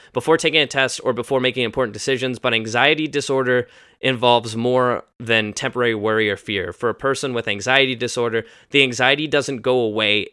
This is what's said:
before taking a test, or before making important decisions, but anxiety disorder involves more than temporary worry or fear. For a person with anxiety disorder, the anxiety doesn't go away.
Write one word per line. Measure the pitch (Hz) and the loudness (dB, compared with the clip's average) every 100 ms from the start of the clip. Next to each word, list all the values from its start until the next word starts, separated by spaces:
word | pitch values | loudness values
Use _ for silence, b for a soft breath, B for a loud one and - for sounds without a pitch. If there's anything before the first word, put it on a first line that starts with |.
| b | b
before | 127 151 160 | -4 2 2
taking | 160 156 | 2 2
a | 135 | 0
test, | 139 131 - - | 0 -2 -2 -4
or | |
before | 117 117 135 | -4 -2 -2
making | 127 127 | 0 -2
important | 117 120 120 | -2 -2 -4
decisions, | 104 - 131 131 120 | -4 -4 -2 -4 -4
but | 123 | -2
anxiety | 113 110 120 139 156 156 | -2 0 2 4 2 -2
disorder | 143 139 135 127 123 120 b b b | -4 -2 0 2 0 -2 b b b
involves | 131 123 123 120 113 113 | -4 2 4 4 2 -4
more | 123 127 123 113 - - | 0 2 2 0 -6 -10
than | 117 113 104 | -2 0 0
temporary | - 131 120 120 110 | -4 -6 -2 0 0
worry | 107 110 107 | 0 2 0
or | 98 | -2
fear. | - 98 87 | -4 -4 -4
For | - 120 | -4 -4
a | |
person | - 135 131 139 | -2 -2 -2 -4
with | 120 113 | -4 -4
anxiety | 101 107 135 135 120 | -4 2 2 2 0
disorder, | 123 - 117 113 - B B | -4 -2 -2 -2 -6 B B
the | 143 | 2
anxiety | 135 120 127 143 156 | 2 2 2 2 0
doesn't | 147 135 127 | -2 -2 -4
go | 127 127 | 0 2
away. | 113 107 107 104 - | 2 0 0 0 -2